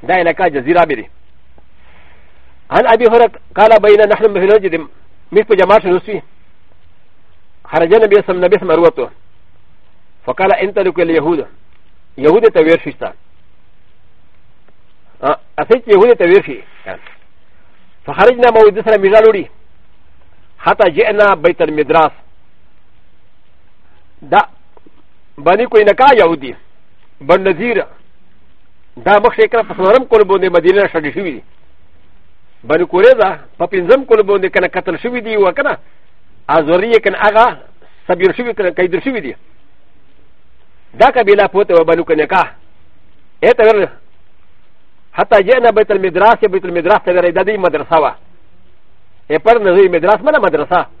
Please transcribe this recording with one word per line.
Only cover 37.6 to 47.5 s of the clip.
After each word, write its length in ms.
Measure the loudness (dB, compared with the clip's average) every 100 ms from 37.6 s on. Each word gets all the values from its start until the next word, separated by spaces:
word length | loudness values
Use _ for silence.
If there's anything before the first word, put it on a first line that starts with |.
| -18 -20 -20 -20 -4
سبیر 240 | 0 0
شوي 220 | -2 -6
کنه 160 | -4 -4
قیدر 300 | -2 -4 -4
شوي 200 | -6 -8
دي. 160 | -10 -14 -18 -20 -20 -20 -20 -20 -20 -20 -20 -20 -20 -20 -20 -20 -20 0
دا 80 | 0
قبیله 400 | 0 0 2 2
پوته 260 | -2 0
و 100 | 0
بنو 200 | 2 -2
کوینکا. 400 | -2 -2 0 -2 -2 -8 -20 -20 -20 -20 -20 -20 -20 -4
ای 100 | 0
ته 100 | 2
ویل 240 | 2 2 -2 -8 -20 -20 -20 -20 -20 -20 -20 -20 -20 -20 -18 -6
حتی 240 | 0 2
جئنا 260 | 2 2 2
بیت 220 | 0 0
المدراس، 480 | -2 -4 0 2 2 0
بیت 120 | -4 -6
المدراس 360 | -6 -2 -2 0
ته 60 |
ورسېدل، 200 | 0 0
دا 80 | -2
د 160 | -4